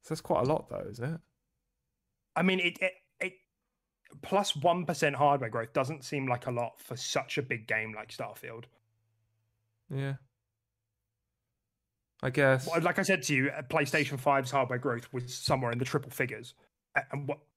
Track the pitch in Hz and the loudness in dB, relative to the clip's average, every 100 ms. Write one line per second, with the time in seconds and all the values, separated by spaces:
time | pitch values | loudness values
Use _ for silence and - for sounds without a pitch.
0 | - 160 - 170 131 156 - - 98 113 | -8 -8 0 2 4 0 -2 -8 -8 -6
1 | 123 165 _ _ _ _ _ _ _ _ | -6 -6 _ _ _ _ _ _ _ _
2 | _ _ _ - 185 185 175 175 190 - | _ _ _ 2 4 4 0 0 -2 -2
3 | _ _ 190 185 _ _ _ _ _ _ | _ _ -10 -10 _ _ _ _ _ _
4 | _ - - 190 196 147 175 175 170 165 | _ -18 0 2 2 2 4 4 0 0
5 | 151 135 147 143 120 117 113 147 131 156 | 0 4 4 4 0 -4 -2 -2 -2 -4
6 | - 147 131 120 - 120 117 - - 127 | -6 -4 -2 -2 -2 -4 -4 -8 -14 -10
7 | - 143 127 - 127 120 110 110 110 107 | -2 -2 -2 -6 -4 -8 -2 -2 -2 -10
8 | 110 - 107 104 127 117 120 _ _ _ | -14 -10 -10 -10 -14 -14 -16 _ _ _
9 | _ _ _ _ _ _ _ _ _ 135 | _ _ _ _ _ _ _ _ _ -6
10 | 139 135 _ _ _ _ _ _ _ _ | -6 -8 _ _ _ _ _ _ _ _
11 | _ _ _ _ _ _ _ _ _ _ | _ _ _ _ _ _ _ _ _ _
12 | _ _ 131 131 139 131 131 165 170 175 | _ _ -2 4 6 4 2 2 2 2
13 | 190 185 - 135 139 139 127 156 147 156 | 2 2 2 2 2 -2 0 2 4 2
14 | 131 139 143 139 127 139 123 123 131 117 | 0 0 4 4 4 0 2 0 -2 -4
15 | - 127 123 - - 135 123 117 131 151 | -4 -8 -8 -4 0 0 0 -2 0 -2
16 | 131 - 127 110 123 _ _ _ _ 143 | -4 -4 -4 -4 -14 _ _ _ _ -6
17 | - 143 143 147 _ | -4 -6 -6 -8 _